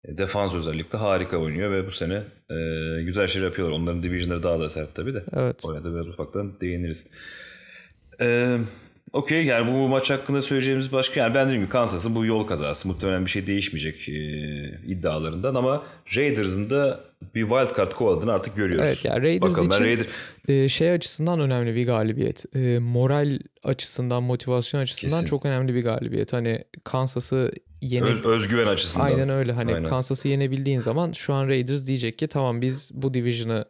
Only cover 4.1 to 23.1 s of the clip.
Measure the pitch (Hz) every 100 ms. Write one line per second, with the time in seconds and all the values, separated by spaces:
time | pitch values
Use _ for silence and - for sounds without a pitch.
4.1 | 90 87 87 87 85 76 78 73 - 127
5.1 | 135 95 - 127 123 - 76 82 85 87
6.1 | 87 95 98 104 95 90 87 85 78 -
7.1 | - - - - - - - - _ _
8.1 | - 120 120 123 120 107 - - _ -
9.1 | 143 143 160 156 117 117 131 135 131 131
10.1 | 139 - 139 135 139 131 135 135 131 131
11.1 | 147 117 131 135 127 95 127 113 92 110
12.1 | 113 110 110 104 85 73 73 95 87 98
13.1 | 92 92 104 95 101 98 80 76 - -
14.1 | 76 76 76 73 73 71 85 87 92 80
15.1 | 78 80 85 123 131 127 143 - - -
16.1 | 117 147 110 98 92 104 139 139 123 -
17.1 | _ 92 113 110 127 127 - 92 - 113
18.1 | 85 104 101 - 104 98 87 151 131 -
19.1 | 117 139 175 190 170 87 98 107 117 113
20.1 | - - - - 139 135 - 165 175 -
21.1 | - 160 170 139 123 120 113 123 117 110
22.1 | 113 107 - - 135 127 120 120 120 131